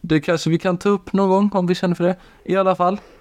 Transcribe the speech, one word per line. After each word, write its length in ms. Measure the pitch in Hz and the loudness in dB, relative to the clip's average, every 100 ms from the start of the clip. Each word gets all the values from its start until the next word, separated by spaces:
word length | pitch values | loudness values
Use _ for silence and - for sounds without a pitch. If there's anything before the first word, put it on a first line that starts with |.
det 180 | 175 156 | 0 -2
kanske 300 | 147 165 156 | 0 -2 0
vi 100 | 170 | 0
kan 180 | 190 180 | 0 -2
ta 120 | 202 | 0
upp 240 | 202 - | 0 0
någon 160 | 196 196 | 0 2
gång 200 | 190 208 | 2 2
om 140 | 202 180 | 0 0
vi 80 | 180 | 0
känner 200 | 185 170 | -2 0
för 80 | |
det. 120 | 175 180 - - | -2 -2 -10 -18
I 120 | - 185 | -2 0
alla 200 | 190 180 | 2 2
fall. 240 | 180 208 - - | 0 -2 -10 -20